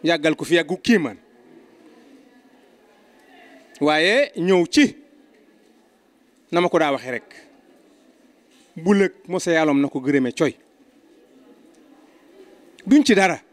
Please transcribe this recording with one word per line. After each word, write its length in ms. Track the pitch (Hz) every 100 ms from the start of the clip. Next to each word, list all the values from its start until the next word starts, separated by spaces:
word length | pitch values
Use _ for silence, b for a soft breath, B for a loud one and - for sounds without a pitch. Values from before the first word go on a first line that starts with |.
Yàggal 320 | 160 165 147 -
ko 60 |
fi 100 | 139
yàggu 220 | 170 151 185
kéemaan. 400 | - 220 139 95 _ _ _ - - _ - - - - _ _ _ _ _ _ _ _ _ _ _ - - - _ -
Waaye 500 | 147 151 175 240 285 -
ñëw 300 | 175 185 165
ci, 240 | - 277 - - _ _ _ _ _ _ _ _ _ _ _ _ _ _
na 80 | 175
ma 80 | 175
ko 100 | 175
daa 140 | 151
waxee 160 | 135 127
rek. 240 | 120 - - - _ _ _ _ _ _ _ _ _ _ _ _ -
Bu 180 | 170
lëg 180 | 202 190 - -
mosa 240 | 180 175
yàlloom 280 | 160 156 139
na 60 | 139
ko 80 | 135
gërëme 300 | 131 139 127 -
coy. 160 | 147 - _ _ _ _ _ _ _ _ - - _ _ _ - _ _ _ - - - - - -
Duñ 160 | 285
ci 100 | 254
dara. 260 | 196 190 156 _